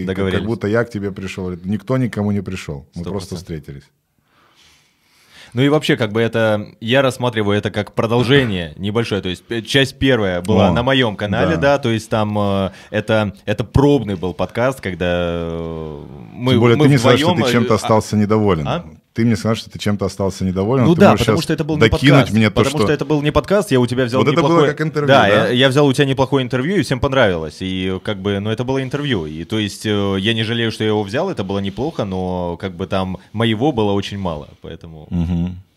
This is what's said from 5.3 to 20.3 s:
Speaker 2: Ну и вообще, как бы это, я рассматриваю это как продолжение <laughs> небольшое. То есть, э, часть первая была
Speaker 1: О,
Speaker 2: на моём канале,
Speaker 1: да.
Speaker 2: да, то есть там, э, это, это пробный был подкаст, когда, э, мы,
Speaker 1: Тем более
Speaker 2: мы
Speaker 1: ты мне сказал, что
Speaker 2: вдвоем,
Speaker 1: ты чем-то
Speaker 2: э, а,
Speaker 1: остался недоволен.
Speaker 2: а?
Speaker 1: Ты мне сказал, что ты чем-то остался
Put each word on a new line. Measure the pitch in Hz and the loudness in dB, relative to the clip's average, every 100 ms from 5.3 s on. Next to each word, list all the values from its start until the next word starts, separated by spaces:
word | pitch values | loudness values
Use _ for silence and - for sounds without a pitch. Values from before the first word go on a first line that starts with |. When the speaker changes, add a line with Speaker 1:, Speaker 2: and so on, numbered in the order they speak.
| - - | -20 -8
Speaker 2:
Ну | 117 | 0
и | 139 | 2
вообще, | 151 - 147 | 2 2 0
как | 110 | 0
бы | 107 | 0
это, | 113 113 110 104 104 - | 0 0 0 0 -4 -10
я | 113 127 | 0 2
рассматриваю | 135 - 123 110 101 101 | 2 0 -2 -2 0 0
это | 101 | -2
как | 104 101 - | -4 -4 -2
продолжение | 110 120 113 139 123 92 82 76 | 0 2 4 4 2 -2 -6 -8
<laughs> | |
небольшое. | 98 107 117 101 | -4 -4 -2 -2
То | 92 | -4
есть, | 90 - | -6 -6
э, | 117 | -8
часть | - 139 135 - | 0 2 0 0
первая | 135 123 98 90 | 2 2 2 -2
была | 92 98 98 | 0 4 4
Speaker 1:
О, | |
Speaker 2:
на | 117 | 2
моём | 123 135 120 95 | 2 2 2 0
канале, | 104 107 139 - | -2 0 0 2
Speaker 1:
да. | |
Speaker 2:
да, | 139 143 | 2 2
то | 127 | 2
есть | 113 - | -2 0
там, | 113 104 104 | -2 0 0
э, | 101 98 95 - - | 0 0 -2 -6 -6
это, | 104 101 110 104 - - | -4 0 0 0 -4 -6
это | 104 | -4
пробный | 98 - 143 143 104 95 | -2 2 4 4 0 -4
был | 90 | -6
подкаст, | - 92 117 127 135 | -4 -4 -2 -2 -2
когда, | 98 87 90 | -6 -4 -2
э, | 87 87 85 85 82 82 82 78 73 71 69 57 | 0 -2 -4 -6 -6 -8 -8 -10 -12 -14 -16 -16
мы, | - 123 | -6 2
Speaker 1:
Тем | 123 | 4
более | 120 117 | 6 6
Speaker 2:
мы | 147 | 6
Speaker 1:
ты | |
мне | 139 | 6
сказал, | 131 127 | 4 4
что | 160 | 4
Speaker 2:
вдвоем, | 170 135 | 2 2
Speaker 1:
ты | |
чем-то | 120 120 | 2 2
Speaker 2:
э, | 107 | 2
а, | |
Speaker 1:
остался | 117 110 - 107 | 2 2 2 0
недоволен. | 104 107 104 82 76 | 2 2 2 2 0
Speaker 2:
а? | 160 170 - _ | -6 -8 -18 _
Speaker 1:
Ты | - 117 | -2 0
мне | 110 | 0
сказал, | 107 110 | 0 -4
что | - | -6
ты | - | -6
чем-то | 104 101 95 | -4 -2 -2
остался | - 98 | -2 -4